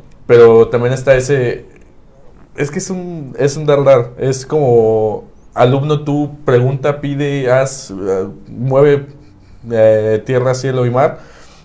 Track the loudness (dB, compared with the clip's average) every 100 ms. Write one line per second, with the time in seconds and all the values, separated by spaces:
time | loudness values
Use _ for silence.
0 | -20 -12 2 6 8 6 4 0 -2 -2
1 | 0 0 0 0 -2 -4 -12 -20 -20 -20
2 | -20 -20 -20 -20 -16 -8 -8 -6 -8 -10
3 | -10 -12 -10 -4 -4 -2 0 2 4 2
4 | 0 -4 -4 -4 -4 -2 2 2 2 2
5 | -2 -4 -12 -20 -8 0 2 2 -2 -4
6 | -2 -4 -4 -6 0 2 2 -2 -4 -4
7 | -6 -4 -4 -4 0 0 0 -6 -14 -8
8 | -4 -4 -6 -12 -16 -8 -2 2 2 2
9 | -4 -18 -20 -20 -20 -20 -4 2 4 4
10 | 2 -2 -2 -2 -2 -2 -4 -2 0 0
11 | -2 -4 -18 -20 -20 -20